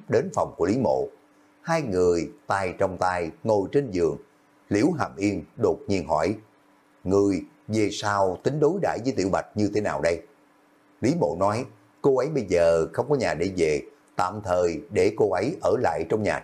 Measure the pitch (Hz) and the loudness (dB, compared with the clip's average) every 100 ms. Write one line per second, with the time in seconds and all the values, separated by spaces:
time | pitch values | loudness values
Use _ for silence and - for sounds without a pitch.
0 | - 110 180 - 80 - 85 120 104 65 | -2 -2 0 -2 -4 0 0 2 0 0
1 | 69 - _ _ _ _ - 165 139 90 | -4 -10 _ _ _ _ -4 -4 -2 0
2 | 90 87 76 - - 98 95 87 98 90 | 2 2 -2 -8 -4 -4 -4 -2 -2 0
3 | 92 90 82 - 110 107 92 143 139 90 | -2 -2 -4 -6 0 0 2 -2 -2 0
4 | 82 71 - _ _ _ - 101 135 160 | 0 -2 -10 _ _ _ -2 0 2 0
5 | 98 - 101 95 - - 104 82 - 98 | -4 -2 -2 -2 -6 -2 0 0 -2 -2
6 | 76 78 82 107 - _ _ _ _ _ | 0 0 0 -2 -10 _ _ _ _ _
7 | 92 98 101 95 101 _ - 107 104 101 | 0 4 4 2 -4 _ -6 -2 -2 -2
8 | 107 101 95 87 - 143 147 190 104 82 | -2 0 0 -2 -4 0 0 0 -2 -4
9 | 120 110 95 85 - 107 104 104 90 71 | -4 -2 0 0 -2 -2 0 0 -2 -2
10 | 78 85 - _ _ _ _ _ _ _ | -2 -2 -6 _ _ _ _ _ _ _
11 | 107 170 98 82 98 107 131 - _ _ | -2 0 0 0 0 0 -6 -14 _ _
12 | 147 131 131 151 107 87 85 82 80 - | 2 2 2 -2 0 4 6 4 2 -2
13 | 120 147 95 78 87 92 80 73 - - | 0 0 0 0 -2 0 2 0 -4 -16
14 | _ - 92 107 95 90 87 80 - 92 | _ -4 -2 -2 -2 2 2 0 -4 0
15 | 92 107 107 92 107 - - 104 92 78 | 2 2 0 0 -2 -2 0 2 0 -2
16 | 87 110 101 73 | -2 -2 -2 -2